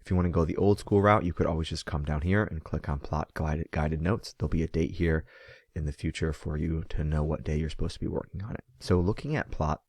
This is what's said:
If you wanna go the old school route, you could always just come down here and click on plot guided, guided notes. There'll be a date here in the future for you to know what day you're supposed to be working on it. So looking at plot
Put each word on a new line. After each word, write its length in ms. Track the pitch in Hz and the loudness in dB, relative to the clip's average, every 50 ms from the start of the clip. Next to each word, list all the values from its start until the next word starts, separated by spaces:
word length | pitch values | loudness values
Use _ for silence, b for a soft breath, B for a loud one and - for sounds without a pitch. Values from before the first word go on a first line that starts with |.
| - | -4
If 60 | - | 0
you 60 | 95 | 0
wanna 140 | 90 87 90 | 2 2 2
go 140 | 80 82 82 | 4 2 2
the 120 | 78 - | 2 2
old 220 | - 90 98 104 101 | 2 4 4 4 4
school 240 | - - - 101 | 2 2 4 6
route, 220 | 98 104 104 107 - | 6 8 6 6 4
you 80 | 87 | 0
could 140 | 85 - 85 | 0 0 0
always 220 | 76 80 80 80 - | 0 2 0 -2 -4
just 180 | 87 80 - | -6 -8 -8
come 180 | - - 76 73 | -4 -4 -4 -2
down 180 | 73 78 76 | 0 -2 0
here 220 | 76 87 95 104 107 | 2 2 2 2 2
and 200 | 87 - 80 - | 0 -2 -8 -8
click 240 | - - 80 - - | -4 -6 -6 -4 -2
on 120 | 73 71 | -4 -4
plot 320 | - - - 76 - - _ | -4 -4 -4 -4 -4 -6 _
guided, 360 | - 80 78 76 78 82 - | -4 -2 -2 -2 -2 -4 -4
guided 300 | - 82 76 78 78 78 | -2 -2 0 0 0 0
notes. 340 | 78 85 107 107 - - - _ | 0 0 0 0 -2 -10 -10 _
There'll 100 | - 76 | -4 0
be 140 | - 82 | 0 0
a 60 | 82 - | 0 0
date 240 | - 82 82 - | 0 0 0 0
here 320 | - 82 85 82 80 78 - B B B B B B B B B _ | 0 0 2 2 2 2 0 B B B B B B B B B _
in 100 | - 78 | -4 -4
the 80 | 76 | -4
future 400 | 73 - - 80 78 - - 80 | -4 -2 -4 -4 -2 -2 -2 -2
for 240 | 76 - - - 78 | -2 -4 -6 -6 -4
you 280 | 76 76 80 80 80 - - | -2 -2 0 0 -2 -4 -2
to 160 | - - 78 | -2 -2 0
know 180 | 76 76 76 | 0 0 0
what 220 | 76 76 78 - - | 0 0 -2 -2 -2
day 120 | - 78 | -2 -2
you're 140 | 76 80 76 | 0 0 -2
supposed 240 | - - - 82 - | -2 -4 -4 -4 -4
to 60 | - | -4
be 60 | - | -6
working 360 | - - - - - - - | -4 -4 -4 -6 -6 -10 -10
on 120 | 98 113 - | -8 -8 -10
it. 100 | - - _ _ _ | -10 -12 _ _ _
So 180 | - - 101 90 | 0 4 4 4
looking 360 | 87 90 110 - - 139 156 | 6 4 2 0 -2 -2 -2
at 140 | 143 - - | -2 -2 -2
plot 320 | - - - 76 76 - _ | -2 -2 0 0 0 -2 _